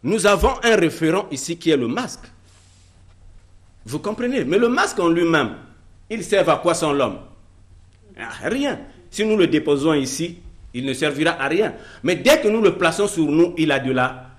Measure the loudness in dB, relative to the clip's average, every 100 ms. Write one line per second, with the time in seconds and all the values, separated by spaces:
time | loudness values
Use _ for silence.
0 | -2 2 2 4 2 2 2 4 2 0
1 | 0 0 -2 -10 -8 -4 0 0 0 -4
2 | -8 -12 -20 -20 -20 -20 -20 -20 -20 -20
3 | -20 -20 -20 -20 -20 -20 -20 _ -10 -8
4 | -6 -4 -2 -2 0 2 2 2 -2 0
5 | 0 2 2 2 0 -6 -20 -20 -20 -20
6 | -12 -10 0 2 2 2 0 0 0 0
7 | 0 -2 -16 -20 -20 -20 -20 -20 -20 -20
8 | -20 -18 -16 -10 -6 -2 -2 -4 -12 -20
9 | -16 -4 0 4 4 2 0 0 2 0
10 | 0 -6 -8 -10 -20 -20 -14 -8 -6 -2
11 | -4 0 -2 -2 -2 0 -2 -4 -20 -6
12 | -2 0 4 4 4 2 2 2 -2 0
13 | -2 0 2 4 2 2 0 0 0 0
14 | 0 -4 -18